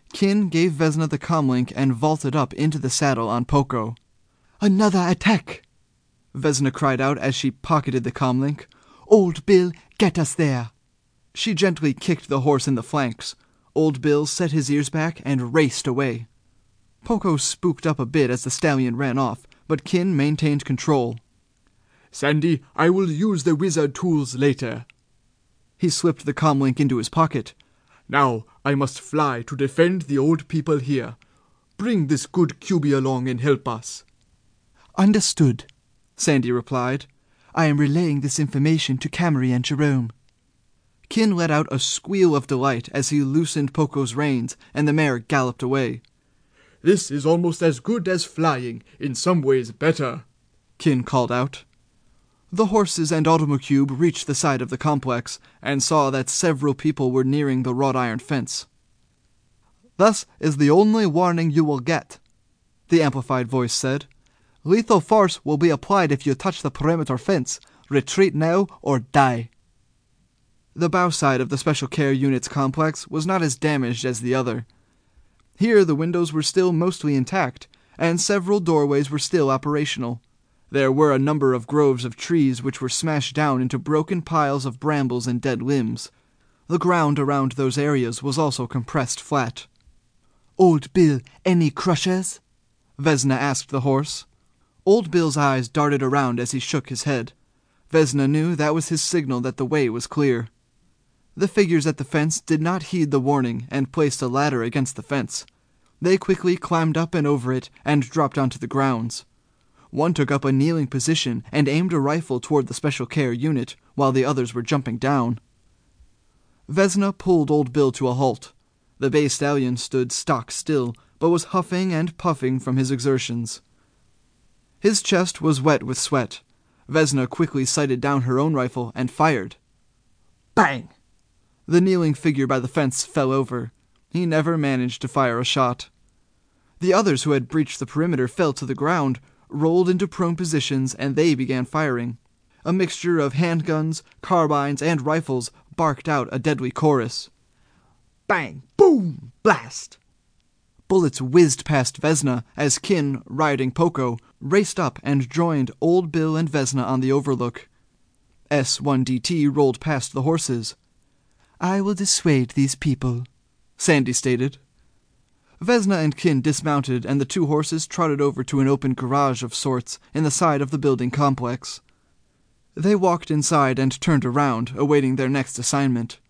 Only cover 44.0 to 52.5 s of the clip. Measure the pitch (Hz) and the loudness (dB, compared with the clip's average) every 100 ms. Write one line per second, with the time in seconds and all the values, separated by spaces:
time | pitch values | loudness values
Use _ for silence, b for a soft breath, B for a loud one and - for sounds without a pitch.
44 | 127 120 147 131 120 - b 135 147 151 | -4 -2 0 0 -2 -10 b -2 2 2
45 | 151 120 113 143 127 120 127 135 123 117 | 2 0 -2 0 0 -2 -2 0 -2 -6
46 | - _ _ b b b b b 156 196 | -14 _ _ b b b b b 2 2
47 | - 143 143 170 175 160 165 127 196 233 | 2 -2 2 2 2 0 0 0 -2 -2
48 | 180 180 - - 160 135 123 113 b b | 0 -2 -4 -2 0 0 -4 -10 b b
49 | 143 120 180 175 135 135 117 107 156 156 | -8 -4 0 2 4 2 0 -2 0 0
50 | 135 120 - _ _ _ _ _ 165 131 | -4 -6 -16 _ _ _ _ _ 2 2
51 | 120 135 117 123 135 - - _ _ _ | 2 0 0 -2 -2 -6 -20 _ _ _
52 | _ _ _ _ _ | _ _ _ _ _